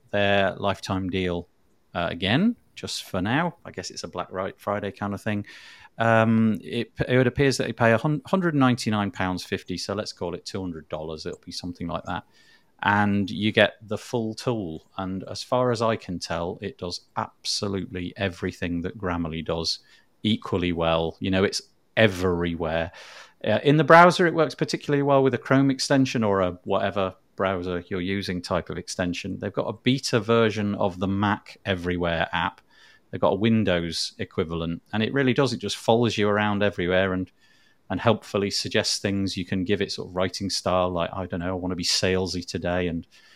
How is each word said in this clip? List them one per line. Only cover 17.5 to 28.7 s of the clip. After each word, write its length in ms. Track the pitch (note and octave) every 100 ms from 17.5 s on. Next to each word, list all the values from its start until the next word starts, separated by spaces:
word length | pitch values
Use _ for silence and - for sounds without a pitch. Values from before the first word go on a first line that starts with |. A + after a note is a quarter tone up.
| - G#2 G2 F2+ F#2 F2+ -
everything 640 | G2 F2+ F#2+ - F2+ E2+
that 160 | E2+ A2+
Grammarly 460 | F2+ E2+ E2 D#2+
does 340 | D#2+ E2 D#2+ - _ - _ _
equally 500 | G#2+ A2 - F#2+ F2+
well. 440 | E2 E2 E2 E2 -
You 100 | G2
know, 140 | F#2
it's 180 | G2+ - - _ _ -
everywhere. 960 | G#2+ F2+ F#2 F2 F2 E2 E2 E2 E2 - - - - _
Uh, 140 | - A2
in 140 | C#3+ D3+
the 80 |
browser, 420 | D3 E3 F3 E3+ F3
it 80 |
works 200 | E3 D3
particularly 480 | - D#3 E3 - C#3+
well 200 | C#3 C#3
with 120 | C3+
a 40 | B2
Chrome 320 | - C3+ C#3
extension 540 | C3+ - C#3 C3 B2+
or 160 | G#2+ G2
a 180 | F2+ F2
whatever 500 | - G2 G2+ G2 F#2 - _
browser 480 | - F#2+ F#2+ F2+ F2 -
you're 120 | F#2+
using 420 | F2+ G2 F#2+ F2+
type 280 | - F2+ -